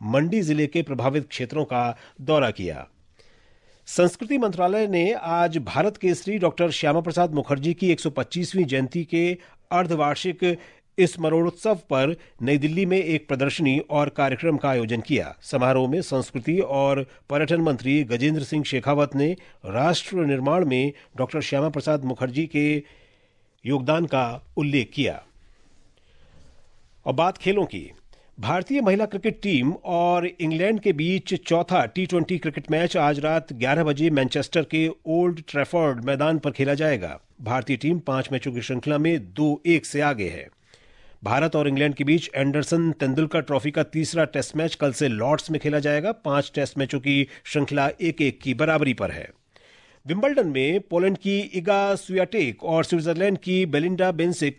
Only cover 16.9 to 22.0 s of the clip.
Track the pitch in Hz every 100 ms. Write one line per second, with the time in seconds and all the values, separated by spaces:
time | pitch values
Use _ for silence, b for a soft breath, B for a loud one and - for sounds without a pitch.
16.9 | 139 131 b - 143 151 165 165 127 127
17.9 | 143 127 120 143 156 135 156 143 131 127
18.9 | 143 143 139 147 185 B B - 117 151
19.9 | 170 - 185 156 139 135 170 165 127 139
20.9 | 143 B - 127 156 139 139 156 147 143
21.9 | 151